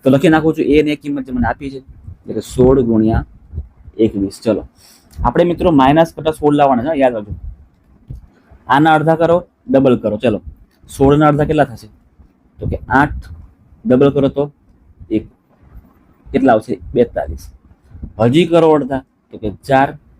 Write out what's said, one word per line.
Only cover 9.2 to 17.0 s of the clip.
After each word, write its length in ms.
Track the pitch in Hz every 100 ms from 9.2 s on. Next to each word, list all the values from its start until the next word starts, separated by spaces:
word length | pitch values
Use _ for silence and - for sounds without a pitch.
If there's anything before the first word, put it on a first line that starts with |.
| 165 175 175 _ -
ડબલ 280 | 135 135 117
કરો. 200 | 110 107
ચલો, 240 | 123 101 - - _ _ -
સોળ 300 | - 139 143
ના 100 | 151
અડધા 180 | 147 143
કેટલા 180 | 156
થશે? 240 | 123 113 107 _ _ _ - _ _ -
તો 80 | 104
કે 120 | - -
આઠ, 400 | 127 143 - - - - _ _ _ -
ડબલ 240 | 127 139
કરો 180 | 139 135
તો 240 | 139 147 _ _ _ _ _ -
એક, 160 | 110 110 _ _ _ _ - _ _ _ _ -
કેટલા 220 | 131 131
આવશે? 260 | 113 110 - -
બેતાલીસ. 600 | 117